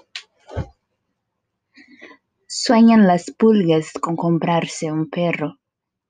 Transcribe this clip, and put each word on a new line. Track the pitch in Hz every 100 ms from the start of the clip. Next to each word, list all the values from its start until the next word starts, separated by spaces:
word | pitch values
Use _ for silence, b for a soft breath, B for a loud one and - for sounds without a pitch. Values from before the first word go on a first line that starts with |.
| _ - - _ - - - _ _ _ _ _ _ _ _ _ _ B B B B B _ _ -
Sueñan | - - 226 226 220 190
las | 175 -
pulgas | - 220 214 165 160 156
con | - - 165
comprarse | 170 165 170 170 160 - 160
un | 156 156
perro, | 175 170 160 147 - _ _ _ _